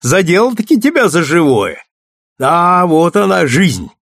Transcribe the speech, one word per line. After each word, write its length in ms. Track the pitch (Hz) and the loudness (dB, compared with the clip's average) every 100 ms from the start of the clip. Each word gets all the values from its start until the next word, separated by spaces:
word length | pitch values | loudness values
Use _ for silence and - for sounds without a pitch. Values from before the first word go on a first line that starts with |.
задел-таки 760 | 120 180 170 180 247 226 - 277 | -2 0 2 0 0 -2 -2 0
тебя 300 | 269 330 214 | 0 0 0
за 140 | 160 | 0
живое? 600 | 143 170 151 117 90 76 - _ _ _ _ - | 0 0 2 0 -2 -8 -18 _ _ _ _ -6
Да, 480 | 135 170 175 180 180 | -2 0 2 2 2
вот 300 | 160 170 202 | 2 2 0
она, 300 | 196 185 151 | 0 0 0
жизнь. 440 | 135 185 92 82 - _ | 0 0 -2 -10 -20 _